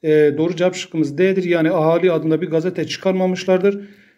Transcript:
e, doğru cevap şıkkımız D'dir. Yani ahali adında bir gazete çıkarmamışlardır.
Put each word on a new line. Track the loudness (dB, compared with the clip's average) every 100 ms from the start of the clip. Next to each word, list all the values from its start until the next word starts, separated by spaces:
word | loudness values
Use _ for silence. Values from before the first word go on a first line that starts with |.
e, | 2 4 4 2
doğru | -2 0
cevap | -2 -2
şıkkımız | -8 -4 -4 0
D'dir. | 0 0
Yani | 0 0 2
ahali | 2 2 2 2
adında | 0 0 -2
bir | 0
gazete | -2 -2 -4 -8
çıkarmamışlardır. | -4 -2 0 -2 -2 0 2 2 -2 -12 -20 _